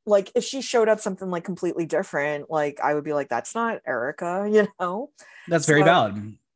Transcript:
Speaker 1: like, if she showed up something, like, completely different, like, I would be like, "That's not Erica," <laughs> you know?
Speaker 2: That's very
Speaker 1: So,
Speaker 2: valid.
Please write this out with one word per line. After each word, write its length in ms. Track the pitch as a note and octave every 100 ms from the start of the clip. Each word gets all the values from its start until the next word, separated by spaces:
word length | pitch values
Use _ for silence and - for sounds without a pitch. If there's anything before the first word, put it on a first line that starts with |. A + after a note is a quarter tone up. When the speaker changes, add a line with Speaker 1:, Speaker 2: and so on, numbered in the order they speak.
| A3
Speaker 1:
like, 240 | G3+ F#3+ B3
if 80 |
she 180 | - C4+
showed 260 | - A#3+ G#3+
up 120 | G#3+
something, 300 | G#3+ F#3 F#3+
like, 120 | F3
completely 420 | F#3 E3+ F3 - D#3+
different, 640 | E3 F#3+ D3+ D3 D3 D3
like, 300 | D#3+ D3 C#3+
I 140 | C#3+
would 100 | D3
be 80 | D3+
like, 160 | D3 C3+
"That's 280 | A#2+ - A3+
not 240 | A#3 G#3
Erica," 640 | - B2 B2+ - F3 F#3 G#3
<laughs> 40 |
you 160 | G#3+ G3+ -
know? 320 | - C4+ D4 _ - - -
Speaker 2:
That's 180 | E3 D3
very 140 | D3
Speaker 1:
So, 40 |
Speaker 2:
valid. 520 | D#3+ F3 G#2+ G2+ G#2+ - _